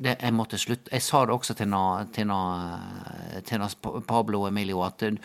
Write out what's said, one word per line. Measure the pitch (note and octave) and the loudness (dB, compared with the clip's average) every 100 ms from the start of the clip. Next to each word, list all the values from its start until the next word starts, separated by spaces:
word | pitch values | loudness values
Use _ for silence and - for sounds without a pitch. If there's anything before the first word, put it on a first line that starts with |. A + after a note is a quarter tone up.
det, | C3 - | 0 2
jeg | B2 | 2
måtte | A2+ A2 G#2 | 2 2 -2
slutte, | - A#2+ - | -2 -4 -2
jeg | B2+ | -2
sa | - D3 A#2 | 2 4 4
det | |
også | B2 - A2+ | 2 0 -2
til | G#2 | 2
na, | G2 F#2+ F#2+ G#2+ | 4 2 2 -2
til | A#2 G#2 | -2 0
na, | G2 F#2 F2+ F2 F2 F#2 F#2 F2+ F2 E2+ F#2 | 0 0 -2 -4 -8 -10 -12 -12 -12 -10 -10
til | - A2 | -4 -2
na | G2+ - | -2 -4
Pa-, | - B2 | -6 -6
Pablo | - A#2 A2 G#2 G2 | 2 2 4 2 2
Emilio, | G2+ G2 F#2 | 0 0 0
at, | F#2 - A2 G#2+ | 0 0 -2 -2